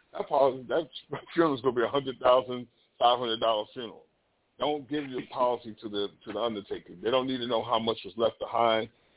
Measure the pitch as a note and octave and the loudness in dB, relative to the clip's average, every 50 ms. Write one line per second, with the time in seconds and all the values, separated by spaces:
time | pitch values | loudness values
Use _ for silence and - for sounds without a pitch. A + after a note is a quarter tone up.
0 | _ _ - - G3 - D#3 C#3 C3+ C#3 B2 C3 B2+ A#2 A#2 D#3+ E3 - - - | _ _ -10 -10 -6 0 2 4 4 4 2 0 -4 -2 -2 -2 -2 -4 -8 -16
1 | - _ - - - - - E3 E3 D#3+ C#3 B2 A2+ C3 A#2 B2 A#2 G#2+ A#2+ C#3+ | -12 _ -10 -12 -10 -2 2 2 4 4 2 0 0 0 2 2 0 0 0 -2
2 | C3+ C3 B2 - B2 B2+ B2+ C3 B2+ B2 B2+ B2 B2 - _ _ _ _ _ - | -2 -4 -6 2 4 6 6 6 4 2 -4 -8 -8 -12 _ _ _ _ _ 2
3 | B2 A#2+ B2 A#2+ B2+ A#2 A2+ A2+ A#2+ A2+ A2+ G#2+ G#2 - - C3+ A#2+ G#2+ - - | 4 4 4 4 2 -2 -2 0 2 2 2 0 -2 -4 -8 -12 -12 -12 -14 -16
4 | - _ _ _ _ _ _ _ _ _ _ - - C#3+ D3+ D3+ C3+ A2 D3 D3+ | -20 _ _ _ _ _ _ _ _ _ _ -4 -4 -2 -2 -4 -4 -6 -6 -6
5 | C#3+ C3+ B2+ B2 A2 - - C#3 B2+ B2 A#2+ A#2 - A2+ G#2+ - - A2 G2+ G2+ | -4 -6 -8 -10 -10 -8 -2 0 0 0 0 -2 -4 -10 -14 -12 -12 -8 -4 -4
6 | G2+ G2 - _ - A#2 G#2 G#2 A2+ A#2 A2 G#2 G2 - G2+ F2+ - - F2 F2 | -4 -4 -8 _ -14 -10 -6 -4 -2 -2 -4 -6 -8 -8 -10 -10 -10 -14 -16 -6
7 | F#2+ A2 B2+ C3 C3 C3+ C3 B2+ A#2+ A#2+ A#2+ A2+ A2+ A#2 B2 A2+ A2+ A2+ A2+ - | -2 0 0 2 0 0 -2 -4 -2 -2 -2 -2 0 0 0 0 0 0 -2 -4
8 | - G2 - A2+ A2+ A2 - - - G#2 G#2+ A2+ A#2 A#2 A2 A2 A2+ A2+ - _ | -6 -10 -2 0 0 0 0 -2 -6 -4 0 2 4 4 4 2 0 -4 -10 _
9 | _ _ _ | _ _ _